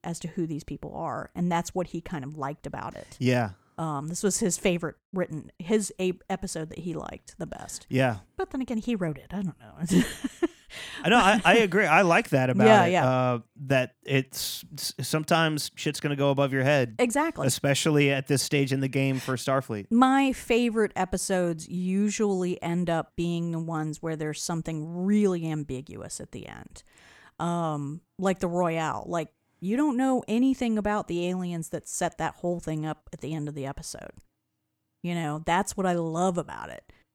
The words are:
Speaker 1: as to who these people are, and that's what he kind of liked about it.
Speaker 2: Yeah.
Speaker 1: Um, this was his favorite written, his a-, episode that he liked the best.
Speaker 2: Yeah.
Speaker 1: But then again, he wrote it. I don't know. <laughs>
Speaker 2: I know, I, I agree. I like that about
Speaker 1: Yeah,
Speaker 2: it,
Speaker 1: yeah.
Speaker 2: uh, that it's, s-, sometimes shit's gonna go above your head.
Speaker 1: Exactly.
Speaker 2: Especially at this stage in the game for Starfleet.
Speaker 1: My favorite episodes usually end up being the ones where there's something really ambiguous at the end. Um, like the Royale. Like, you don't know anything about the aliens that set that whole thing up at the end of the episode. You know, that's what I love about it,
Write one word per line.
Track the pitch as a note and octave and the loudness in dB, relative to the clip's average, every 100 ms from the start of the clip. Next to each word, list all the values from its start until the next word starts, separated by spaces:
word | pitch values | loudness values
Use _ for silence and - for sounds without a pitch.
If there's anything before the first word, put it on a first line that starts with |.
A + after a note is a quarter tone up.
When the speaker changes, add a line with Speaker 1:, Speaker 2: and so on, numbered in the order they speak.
Speaker 1:
as | E3+ E3 | -10 -8
to | E3 | -8
who | - D#3+ | -4 -4
these | D3 | -4
people | - - - | -8 -12 -10
are, | - D#3+ A#2 - | -8 -6 -6 -8
and | - F3 | -4 0
that's | E3+ F3 | 0 -2
what | F#3 F3 | -4 -4
he | E3 | -6
kind | - D#3+ | -8 -8
of | C3+ D3+ | -8 -8
liked | C#3 D#3 - | -8 -8 -12
about | - B2+ - | -10 -10 -12
it. | - - | -16 -2
Speaker 2:
Yeah. | B2+ B2 G#2+ F#2 _ - | 2 2 0 -6 _ -8
Speaker 1:
Um, | D#3+ C#3+ D3+ | -6 -4 -6
this | F3 | -2
was | G3+ - | -2 0
his | A3 - | -2 0
favorite | G3+ F3 D#3+ - _ | 0 0 -4 -10 _
written, | F#3 F3 D#3 - - | -6 -4 -6 -12 -14
his | E3+ G#3+ F#3+ - | 0 0 0 -2
a-, | F#3 F3+ - | -2 -2 -6
episode | F#3+ F#3+ E3 D#3+ | -6 -6 -8 -8
that | - | -8
he | E3+ | -8
liked | D#3 - - - - | -8 -10 -14 -16 -12
the | - | -12
best. | - - - - | -12 -12 -14 -2
Speaker 2:
Yeah. | C3 C3 G#2 - - | 2 2 0 -10 -8
Speaker 1:
But | F#4+ | -6
then | C4+ | -4
again, | B3+ A3 | -4 -4
he | B3 A3 | -2 -2
wrote | E3+ D3 | -2 -6
it. | - | -8
I | G3 | -6
don't | F#3+ - | -6 -8
know. | A2 C#3 D#3+ F3+ | -18 -8 2 2
<laughs> | - - - - - - - - - - | 2 -2 -8 -2 -4 -4 -20 -16 -14 -4
Speaker 2:
I | E3+ | 4
know, | A#3+ | 6
I, | F#3+ G#3+ E3+ | 6 6 6
I | A3+ | 6
agree. | G#3 F#3 F3 | 6 4 6
I | E3+ | 6
like | F3+ F3+ A3+ | 6 4 4
that | C#3 B2+ | 2 4
about | D3+ A3 | 6 8
Speaker 1:
Yeah, | G#3 F3 | 8 6
Speaker 2:
it, | |
Speaker 1:
yeah. | F3+ B2+ | 4 4
Speaker 2:
uh, | B2+ B2+ A#2+ - - C3+ | 4 2 0 -4 -12 2
that | C3 B2+ _ | 2 2 _
it's, | - C3+ C3+ - - - - D3 | 0 0 0 -6 -6 -8 -12 -10
s-, | - - | -8 -6
sometimes | B2 D#3 D#3+ E3 D#3+ D3+ - - | -2 -2 2 4 4 0 -4 -4
shit's | D#3 D3 | -6 -4
gonna | D3+ C#3+ | -4 2
go | C#3+ | 2
above | C3+ C#3 | 4 2
your | C3+ | 2
head. | C3 D3 A#2+ A2 | 4 4 2 0
Speaker 1:
Exactly. | B3 C#4 D#4+ - C3+ | 0 2 0 0 -2
Speaker 2:
Especially | - C#3+ C#3 D#3+ D3 C#3+ | 0 2 2 4 4 4
at | C3+ C3 | 2 0
this | C#3 | 0
stage | - D3 C3+ | 2 0 2
in | C3+ | 0
the | C3+ | 0
game | C#3 C3+ C3 | 0 0 0
for | - B2+ | -2 -4
Starfleet. | - C3+ C3 G#2+ G2 | 0 0 0 -8 0
Speaker 1:
My | A3+ C4 C4+ C#4 | 4 6 4 2
favorite | B3 - A#3+ A#3+ A3 G#3 - | -2 0 2 2 0 0 0
episodes | F#3 F#3 - F#3 F3 D#3+ E3+ | -2 -2 -2 0 0 -2 -6
usually | F3+ F3+ G3 G#3 G3+ G#3 F#3 F3+ F3+ | -4 -2 0 0 0 0 2 0 -2
end | E3 F3 F3 | -2 0 0
up | E3 - - | 0 -2 -4
being | E3+ E3+ E3+ | -2 -2 -2
the | E3 | -4
ones | E3 D#3+ D#3 D3+ | -4 -4 -4 -6
where | E3 D#3 | -6 -4
there's | D3+ D3 | -4 -6
something | - E3 D#3+ D#3 D#3 F3 F#3+ | -4 -4 -4 -6 -6 -2 2
really | G#3 G3+ F3 D#3+ | 4 4 2 -2
ambiguous | D#3 D3 C3 C#3 - - - | -4 -6 -8 -10 -12 -12 -12
at | - | -14
the | - - | -14 -14
end. | - - - _ _ - - - - | -16 -18 -20 _ _ -20 -20 -20 -6
Um, | E3+ F3 D#3+ D3 C#3+ D#3+ _ - | -2 -2 -2 -2 -6 -8 _ -2
like | F#3+ F#3 | 0 0
the | F3+ | 0
Royale. | F3 F3 E3 D#3 - - | 2 2 2 0 -2 -4
Like, | E3+ D#3 _ _ - | -4 -4 _ _ -8
you | F3+ B3 | -2 2
don't | D4+ B3 | 2 2
know | C4 B3 - | 2 2 2
anything | A3+ C4+ C4 A#3+ G#3+ | 2 4 2 0 0
about | G#3 G#3 - | 0 -2 -2
the | F3 F3 | -2 -2
aliens | F#3 F3+ E3+ D#3 | -2 -4 -6 -6
that | D#3 - | -8 -8
set | - E3+ - | -4 -4 -2
that | D#3+ - | -6 -2
whole | F3 E3+ | -4 -2
thing | - D#3 D#3 | -4 -4 -4
up | D3+ - | -8 -12
at | D#3+ | -12
the | C#3+ | -8
end | D#3 D3 | -6 -6
of | D3+ | -6
the | C3+ | -8
episode. | C#3 - - - - - _ _ _ _ _ _ _ | -8 -12 -12 -14 -18 -20 _ _ _ _ _ _ _
You | F3 F3 | -6 -4
know, | D3+ D3+ D#3+ | -4 -4 0
that's | F3 G3+ - | 0 0 0
what | F#3 | 0
I | |
love | F3 E3 D#3+ F#3 F3 | 0 0 0 2 0
about | - A1 C#2 | -4 -10 -12
it, | A#1+ _ _ _ | -14 _ _ _